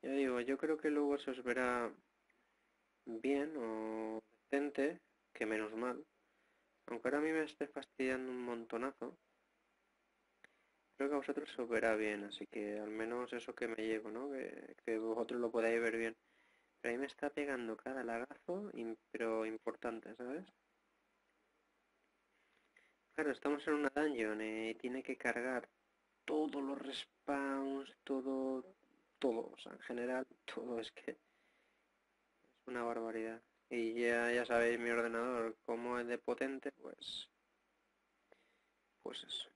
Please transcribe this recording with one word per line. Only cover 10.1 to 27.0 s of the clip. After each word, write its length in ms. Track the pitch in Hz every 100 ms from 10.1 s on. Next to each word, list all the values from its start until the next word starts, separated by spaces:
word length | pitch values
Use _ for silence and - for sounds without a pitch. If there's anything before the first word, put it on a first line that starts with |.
| _ _ _ - _ _ _ _ _
Creo 120 | 139
que 60 |
a 40 | 143
vosotros 320 | 135 143 151
se 120 | -
os 60 | 120
verá 280 | 113 113 107
bien, 280 | 107 104
así 220 | 101 - 101
que 320 | 107 104 104
al 120 | 107
menos 420 | 107 113 120 123
eso 220 | 120 117
que 140 | 120 117
me 180 | 113 110
llevo, 240 | 110 110
¿no? 200 | 110 139
Que, 460 | 135 - - - -
que 140 | - 113
vosotros 420 | 113 113 117 120
lo 100 | 117
podáis 300 | 117 113 117
ver 160 | 117 113
bien. 200 | 113 113 _ _ _ _ _ _
Pero 120 | 123
ahí 60 | 120
me 80 | 139
está 240 | - 147
pegando 460 | 143 143 131 117 110
cada 260 | - 131
lagazo, 680 | 117 117 123 - - 180 208
im-, 240 | - 113 110 _
pero 360 | 117 117 110 110
importante, 680 | 110 - - 120 113 - 117
¿sabes? 280 | 123 147 190 _ _ _ _ _ _ _ _ _ _ _ _ _ _ _ _ _ _ _ _ _ _ - _ _ _
Claro, 160 | - 151
estamos 340 | 131 143 143 151
en 80 |
una 160 | 151 143
dungeon, 500 | 143 151 131 110 107
eh, 300 | 110 110 113
y 40 | 113
tiene 260 | 123 127
que 140 | 131 127
cargar 520 | 123 120 123 127 - _ _ _ _ _
todos 380 | - 151 156 143
los 160 | 135 139
respawns, 1160 | 131 127